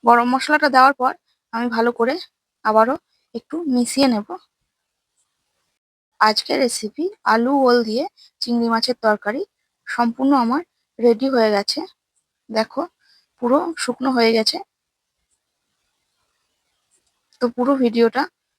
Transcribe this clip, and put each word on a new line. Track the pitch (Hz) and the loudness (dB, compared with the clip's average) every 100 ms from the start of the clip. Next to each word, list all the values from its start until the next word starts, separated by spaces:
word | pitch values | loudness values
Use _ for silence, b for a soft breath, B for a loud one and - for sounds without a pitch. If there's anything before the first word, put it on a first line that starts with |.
গরম | 233 233 240 | 4 4 4
মশলাটা | 262 - 302 294 | -2 0 0 2
দেওয়ার | 262 262 | 4 4
পর | 277 254 - _ _ _ | 4 -4 -4 _ _ _
আমি | 226 240 | -6 -4
ভালো | 226 233 | 0 -2
করে | 240 233 330 - _ _ _ | 0 -2 -2 -10 _ _ _
আবারও | 220 214 226 302 _ _ _ | 0 2 2 0 _ _ _
একটু | 233 _ 320 | -16 _ -8
মিশিয়ে | 330 247 240 - 269 | -2 -2 -2 0 0
নেব। | 220 208 370 _ _ _ _ _ _ _ _ _ _ _ _ _ _ _ _ _ _ | 0 -6 -16 _ _ _ _ _ _ _ _ _ _ _ _ _ _ _ _ _ _
আজকের | 214 214 - - | 0 0 -4 -2
রেসিপি | 247 - 214 - 359 415 | 0 -2 -10 -6 -8 -4
আলু | - 220 240 285 | 0 0 2 2
ওল | 254 240 | 4 2
দিয়ে | 220 226 349 b b _ | 0 -4 -6 b b _
চিংড়ি | - 240 233 | -4 -2 0
মাছের | 226 233 247 | -2 -2 -2
তরকারি | 220 208 202 254 403 _ _ _ - | 0 0 -4 -6 -10 _ _ _ -10
সম্পূর্ণ | - 233 233 269 | -2 -2 0 0
আমার | 277 233 269 349 _ _ - | 2 0 -4 -6 _ _ 0
রেডি | 233 226 269 | 2 2 0
হয়ে | 262 220 | 2 2
গেছে। | 202 202 - - _ _ _ _ _ _ | 0 -2 -8 -10 _ _ _ _ _ _
দেখো | 220 220 - 339 _ _ _ _ _ | -6 -4 -6 -8 _ _ _ _ _
পুরো | 240 277 339 320 | 0 0 0 -8
শুকনো | - 233 262 | -8 -6 -2
হয়ে | 254 226 | 2 2
গেছে। | 226 220 359 - _ _ _ _ _ _ _ _ _ _ _ _ _ _ _ _ _ _ _ _ _ _ _ _ _ _ _ | 2 -2 -6 -14 _ _ _ _ _ _ _ _ _ _ _ _ _ _ _ _ _ _ _ _ _ _ _ _ _ _ _
তো | 240 | -4
পুরো | 240 247 | -2 0
ভিডিওটা | 277 240 233 233 247 349 _ _ | 2 2 4 2 2 -4 _ _